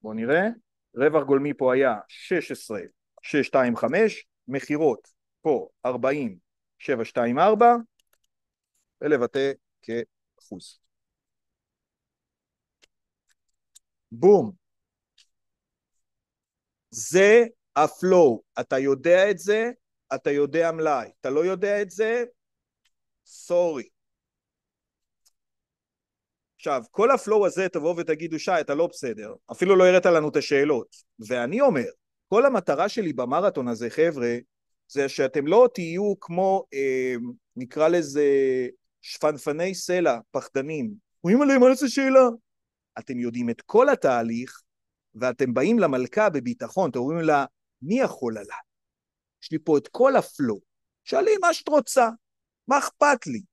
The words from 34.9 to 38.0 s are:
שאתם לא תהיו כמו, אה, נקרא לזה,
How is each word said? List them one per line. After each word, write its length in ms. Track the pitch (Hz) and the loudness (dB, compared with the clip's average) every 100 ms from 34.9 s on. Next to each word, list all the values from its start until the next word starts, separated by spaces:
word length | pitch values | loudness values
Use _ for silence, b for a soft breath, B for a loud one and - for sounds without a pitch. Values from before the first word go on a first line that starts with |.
| 143 139 | -4 -4
שאתם 380 | - 135 156 143 | -2 -2 -2 2
לא 220 | 202 247 | 4 4
תהיו 460 | 240 170 175 208 190 | 2 -8 -4 -4 -6
כמו, 440 | - 170 190 190 - | -6 -2 0 -2 -4
אה, 400 | 139 135 131 127 123 120 123 _ - | -6 -4 -2 -4 -6 -10 -14 _ -16
נקרא 320 | 127 151 156 | -12 -2 0
לזה, 360 | 175 | 0